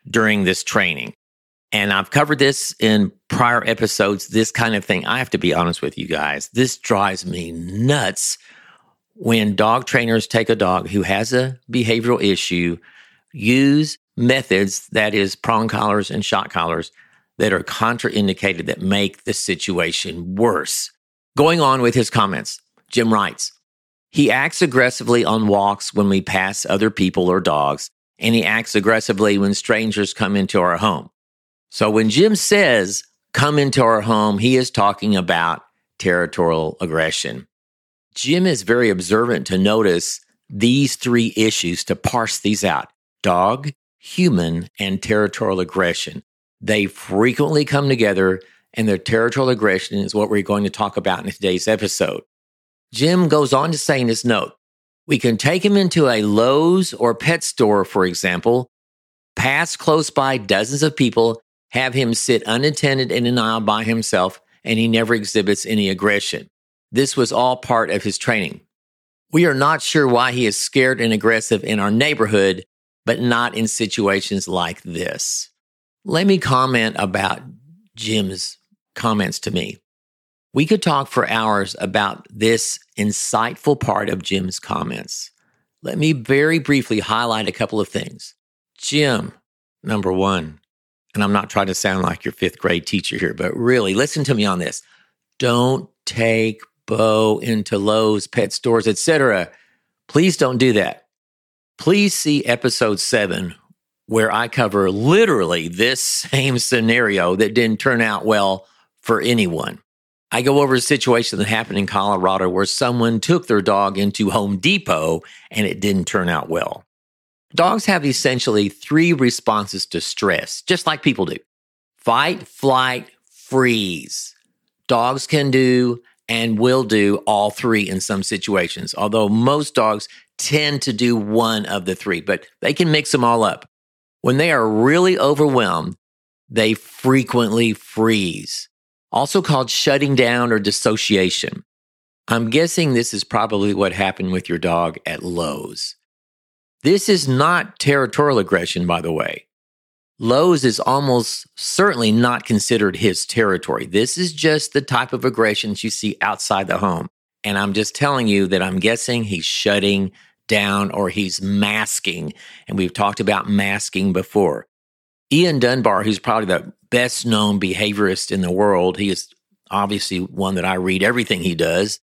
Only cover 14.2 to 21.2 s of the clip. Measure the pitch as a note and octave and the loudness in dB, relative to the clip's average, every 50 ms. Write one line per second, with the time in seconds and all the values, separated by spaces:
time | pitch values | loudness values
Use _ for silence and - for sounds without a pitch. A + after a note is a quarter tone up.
14.2 | A#2+ B2 C3 C3+ B2+ - F#2+ F#2 G2+ G2 - - - - - A2 G#2+ G#2+ G2+ G#2 | 2 2 2 2 0 0 0 0 0 0 -4 -8 -10 -4 -2 0 0 0 0 0
15.2 | G2 F#2+ - - - - A#2 G#2+ A2+ A2+ - - - G#2+ G2+ G#2 F#2+ - - G#2 | 0 -2 -2 -6 -2 0 0 0 0 0 -2 -2 0 0 0 0 -2 -4 -6 -6
16.2 | G#2 - A2+ G2 G2+ - - F2 E2 E2 E2 E2 E2 - _ _ - _ _ _ | -4 -2 -2 -2 -2 -2 -4 -4 -2 -2 -2 -4 -6 -10 _ _ -20 _ _ _
17.2 | _ _ _ - A2 G#2+ F#2+ F2 - - - - A2 A2+ A#2+ A#2 - - - G#2 | _ _ _ -2 0 0 0 0 -4 -4 -4 -2 -2 -2 -2 -2 -4 -2 0 0
18.2 | G2+ G2 F#2 - - G2 F#2 E2+ D#2+ - - - F2+ F#2+ G2+ G2+ G2+ F#2+ - - | 0 0 0 -2 -2 -4 -2 -4 -4 -6 -6 -4 -2 -2 0 0 0 -2 -4 -8
19.2 | - - - - - - F#2+ D#2 - - F#2 F2 E2+ E2 D#2+ - - F#2 E2 F2 | -8 -6 -6 -4 -4 -4 -4 -4 -4 -4 -2 -2 -2 -2 -2 -4 -6 -8 -10 -10
20.2 | E2+ F2+ F#2+ G2 A#2 A#2 G2 D#2+ C#2 - - - - - _ _ _ _ _ _ | -10 -6 -2 0 2 2 2 0 -4 -4 -6 -6 -6 -8 _ _ _ _ _ _